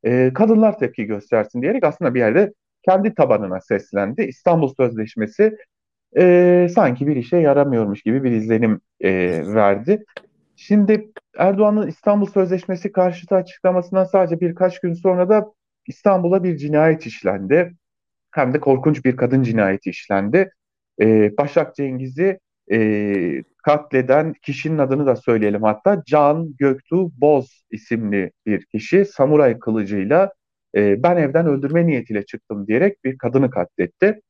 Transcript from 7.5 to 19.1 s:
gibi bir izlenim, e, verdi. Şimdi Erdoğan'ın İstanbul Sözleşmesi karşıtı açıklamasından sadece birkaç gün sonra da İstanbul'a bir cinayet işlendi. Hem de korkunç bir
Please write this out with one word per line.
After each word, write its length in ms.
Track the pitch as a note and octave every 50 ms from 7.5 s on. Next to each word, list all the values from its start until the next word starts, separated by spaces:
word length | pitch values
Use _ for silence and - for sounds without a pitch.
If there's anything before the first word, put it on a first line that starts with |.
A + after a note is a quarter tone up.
| C#3 C#3+ C#3+ C#3+ B2+ A2+ A2 G2+ G2+ -
gibi 220 | _ A2 A#2+ C3+ C3+
bir 80 | B2+
izlenim, 480 | A#2 A2 A2 A2+ A2+ A2+ A#2 A2 G#2+ - _ _ _ _
e, 100 | - F#2+ F#2+ F#2 F2+ F2+ E2+ E2 D#2 F#2+ G#2+
verdi. 500 | A2 G#2 G2+ G2+ G#2 A#2 D#3+ G#3 G#3 G#3+ _ _ - _ _ _ _ _ _ _
Şimdi 560 | _ - - G3+ G#3 G3+ G3 G#3+ G#3+ G#3+ G#3+ _ - _ _ _ -
Erdoğan'ın 500 | E3+ F#3+ G3+ G3 G#3+ G#3 G#3+ G#3+ G3+ -
İstanbul 380 | - _ _ G#3+ G#3 G#3 G3
Sözleşmesi 680 | G3 - G3+ F#3 F3 F#3 F3+ - - F#3 E3+ - G3+
karşıtı 420 | - F#3 F#3 F3+ E3+ F3 - - G3
açıklamasından 680 | F#3 F3+ - - _ - F#3 F3+ F3+ F3 F3+ F#3+ F#3+ F#3
sadece 360 | F#3 - F#3+ F#3 E3 E3+ E3
birkaç 400 | F3+ E3+ E3+ - F#3 F3+ F3+ -
gün 140 | - F3 E3+
sonra 340 | E3+ F3 F#3+ F3+ F3+ F3+ F3+
da 180 | G#3+ G#3+ G#3+ G#3+ _ _ _ _ _ _ _
İstanbul'a 580 | - B2+ _ _ G3+ G3 F#3 F3 F3 F#3 F#3+ F3+
bir 120 | F3+ E3
cinayet 500 | C#3 C#3+ D3 D3+ D3+ D#3 D#3+ D#3 D#3 -
işlendi. 680 | A2+ - - - F#2 G2 G2+ F#2+ F#2+ C#3 E3+ F3+ F3+ F3 _ _ _ _ _ _ _ _ _ _ _
Hem 240 | - D#3 C3+ B2+ C3
de 60 | D3
korkunç 440 | - C#3 C3 B2+ - D3+ D3+ D3 -
bir 120 | C3